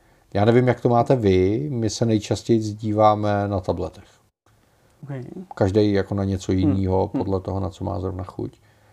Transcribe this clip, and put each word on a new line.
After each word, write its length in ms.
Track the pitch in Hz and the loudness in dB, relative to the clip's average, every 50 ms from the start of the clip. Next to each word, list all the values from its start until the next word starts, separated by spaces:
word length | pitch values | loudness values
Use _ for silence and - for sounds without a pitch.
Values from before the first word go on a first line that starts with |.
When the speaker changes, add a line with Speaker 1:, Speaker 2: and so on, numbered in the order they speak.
| _ _ _ _ _ _ - | _ _ _ _ _ _ -2
Speaker 1:
Já 120 | 98 104 | 2 4
nevím, 220 | 113 117 123 127 | 4 6 6 4
jak 140 | 127 117 - | 2 0 0
to 80 | - 127 | 0 2
máte 260 | 120 117 120 - 139 | 2 2 2 2 2
vy, 540 | 123 110 98 92 92 92 95 104 120 143 151 | 2 4 4 4 4 4 2 0 -2 -4 -6
my 180 | 135 117 113 107 | -4 -4 -4 -4
se 160 | - - 123 | -2 -2 0
nejčastěji 540 | 117 110 107 104 - 110 101 - - 117 110 | 2 2 0 0 -2 -6 -4 0 0 0 0
díváme 880 | 110 107 104 107 113 107 107 107 107 107 107 104 104 104 101 101 101 | 0 -4 -8 -6 -6 -2 2 4 4 4 4 2 0 0 0 0 -2
na 120 | 101 101 92 | -2 -2 -2
tabletech. 480 | 92 - 90 87 87 80 - 101 - _ _ _ _ _ _ _ _ _ _ _ _ _ _ _ _ _ _ _ - | -2 -4 -4 -4 -6 -8 -10 -16 -20 _ _ _ _ _ _ _ _ _ _ _ _ _ _ _ _ _ _ _ -16
Speaker 2:
Okay. 200 | 139 139 131 123 - - 185 190 - - | -14 -12 -12 -12 -14 -14 -16 -16 -14 -2
Speaker 1:
Každej 380 | - 110 95 95 107 104 104 101 | 0 0 2 4 4 4 4 2
jako 220 | 98 95 - 104 | 0 0 0 -2
na 80 | 98 98 | -2 -2
něco 280 | 98 98 92 - - | -2 -2 -4 -2 -2
Speaker 2:
Hmm. 80 | 98 92 | 0 2
Speaker 1:
jinýho, 500 | 95 98 95 98 95 92 92 95 95 98 - | 2 2 0 0 0 0 0 0 0 -2 -2
Speaker 2:
Hmm. 100 | 135 - | -4 -2
Speaker 1:
podle 160 | 98 95 95 | -2 -4 -4
toho, 200 | 95 98 95 98 | -4 -6 -6 -6
na 100 | 95 98 | -6 -8
co 140 | 98 - 95 | -8 -8 -8
má 160 | 95 95 92 | -6 -6 -6
zrovna 240 | 92 92 92 92 95 | -6 -6 -8 -8 -12
chuť. 340 | - - - 107 113 - _ _ _ _ _ _ _ | -12 -10 -10 -10 -10 -12 _ _ _ _ _ _ _